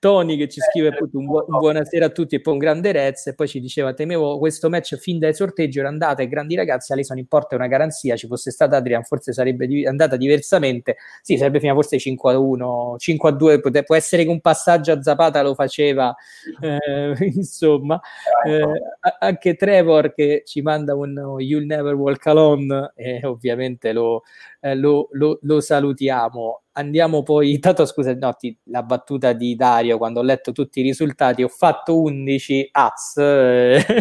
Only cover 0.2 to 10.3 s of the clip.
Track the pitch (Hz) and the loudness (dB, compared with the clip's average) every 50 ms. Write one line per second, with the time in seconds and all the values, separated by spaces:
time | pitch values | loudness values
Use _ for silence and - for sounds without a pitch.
0.2 | 175 160 156 143 147 143 - - 156 622 - 175 156 156 143 143 - 135 - 139 | 4 2 0 -2 -4 -6 -4 -2 0 0 0 2 0 0 0 0 -6 -6 -6 -8
1.2 | 135 139 151 151 135 - - 131 156 156 151 156 151 147 - 170 165 156 147 - | -6 -2 -2 -2 -2 0 -2 0 2 2 2 0 -2 -2 0 0 0 0 0 -2
2.2 | 170 - - 135 139 160 156 139 143 156 151 160 175 202 190 156 139 135 135 - | -4 -2 -2 -4 -2 -2 -2 0 2 0 0 0 0 0 0 2 0 0 -2 -4
3.2 | - - 131 _ 156 139 - 139 123 127 - - 139 131 131 - 156 160 175 170 | -10 -10 -6 _ -4 -4 -4 -8 -10 -8 -4 -4 -4 -4 -4 -4 -6 -4 -2 -2
4.2 | 156 143 147 143 147 160 151 - - 160 170 175 165 - - 135 - - 175 165 | -2 -2 -2 -2 -2 -2 -2 0 -2 -2 -2 -2 -4 -6 -12 -10 -6 -6 -4 0
5.2 | 156 156 156 156 196 190 - - 165 151 131 143 135 139 147 151 165 151 143 135 | 0 0 0 0 -2 -6 -2 -2 -4 -2 -2 -2 -4 -4 -4 -2 -2 -2 0 -2
6.2 | 131 120 131 147 147 151 165 185 185 170 135 127 - - - - - - 135 131 | -4 -4 -4 -6 -6 -4 -4 -4 -2 -2 -2 -4 -4 -4 -4 -4 -4 -6 -8 -12
7.2 | 127 - - 151 147 - - 123 127 127 131 135 151 160 151 - - 135 120 113 | -8 0 0 0 0 0 -6 -4 -2 0 0 0 0 0 -4 -6 -4 -4 -4 -4
8.2 | - 113 120 123 - 135 117 - 156 139 139 139 123 123 120 117 117 - - 131 | -4 -8 -10 -8 -8 -10 -2 0 2 2 2 0 0 0 -2 -2 -2 -4 -8 -8
9.2 | - - 117 - 127 127 127 123 127 127 139 143 143 135 139 139 160 151 135 127 | -6 -6 -4 -2 -2 -2 -2 -2 -4 -2 -2 -2 -2 -2 0 2 0 0 2 0
10.2 | 127 139 | 2 2